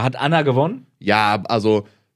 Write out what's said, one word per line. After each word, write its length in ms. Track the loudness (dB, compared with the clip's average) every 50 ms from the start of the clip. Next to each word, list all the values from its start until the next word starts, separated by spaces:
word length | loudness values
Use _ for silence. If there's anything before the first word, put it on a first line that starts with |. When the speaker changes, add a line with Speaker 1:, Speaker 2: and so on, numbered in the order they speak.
| -4
Speaker 1:
Hat 140 | -4 -4
Anna 260 | -2 -2 0 0 2 2
gewonnen? 440 | 2 2 2 0 0 -2 -6 -12 _ _ _
Speaker 2:
Ja, 420 | -2 0 2 2 2 2 0 -2 -2 -2
also 380 | -2 -2 0 0 0 0 -2 -6 _ _ _ _ _